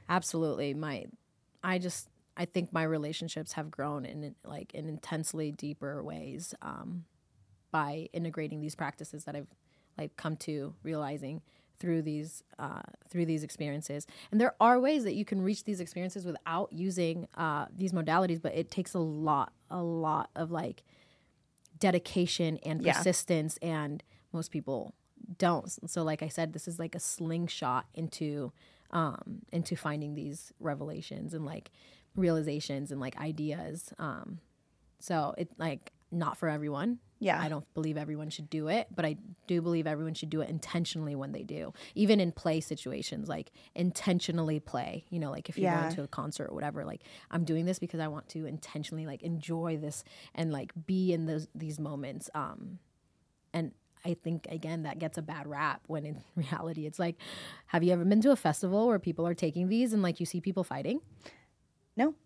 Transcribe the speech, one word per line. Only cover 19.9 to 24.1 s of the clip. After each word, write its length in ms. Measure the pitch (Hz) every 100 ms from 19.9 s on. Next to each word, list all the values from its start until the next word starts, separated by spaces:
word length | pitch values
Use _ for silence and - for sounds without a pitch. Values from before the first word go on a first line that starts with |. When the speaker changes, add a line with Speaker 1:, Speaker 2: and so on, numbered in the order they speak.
| 165 156 151 - -
Speaker 1:
of, 140 | 165
like, 320 | 165 - - - - _ _ _ _ _ _ _ -
dedication 800 | 202 175 - 190 175 - 165 160 -
and 160 | 160
Speaker 2:
Yeah. 120 | 165
Speaker 1:
persistence, 640 | - 180 175 - 165 156 -
and 420 | 170 156 147 147 -